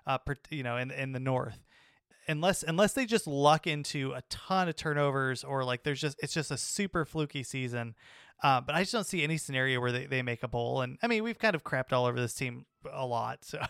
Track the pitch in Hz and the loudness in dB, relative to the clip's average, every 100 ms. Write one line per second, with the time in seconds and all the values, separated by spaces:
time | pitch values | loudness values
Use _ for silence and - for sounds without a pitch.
0 | - 135 - 139 - 156 123 120 127 139 | -2 -2 -2 -8 -6 -6 -2 -2 -4 -4
1 | 135 131 131 127 131 - - _ - _ | -6 -4 0 0 0 -8 -20 _ -20 _
2 | _ _ - 151 180 - 160 165 208 - | _ _ -4 0 2 2 0 4 4 4
3 | 240 226 160 139 147 156 170 147 143 147 | 2 2 2 6 6 6 4 -4 -4 -4
4 | 135 131 - - - 190 180 - 160 143 | -4 -4 -8 -10 0 2 2 0 -2 2
5 | 143 135 131 123 139 135 127 123 147 135 | 4 4 0 -2 -2 -2 0 0 -2 0
6 | 151 - 147 170 147 135 - - 196 175 | -2 -2 -4 -2 -2 -4 -4 -2 -2 0
7 | 147 160 147 143 123 135 127 120 117 - | -2 -2 -2 -4 -6 -4 -2 -4 -6 -10
8 | - - - - 143 131 123 156 190 233 | -20 -20 -20 0 4 4 2 0 0 -2
9 | 185 180 147 160 - 131 131 123 123 123 | -2 0 0 0 -2 0 2 2 2 -2
10 | 139 131 123 117 123 120 120 131 123 139 | -2 -2 -2 -4 -4 -4 -2 -2 -2 -2
11 | 233 220 226 220 220 165 - 135 - 127 | 0 0 -2 0 0 0 -2 -2 2 2
12 | 123 123 120 - 131 123 - _ - 143 | 4 2 -2 -2 -6 -6 -16 _ -14 -8
13 | 127 117 117 120 - - | -4 -2 -4 -8 -10 -8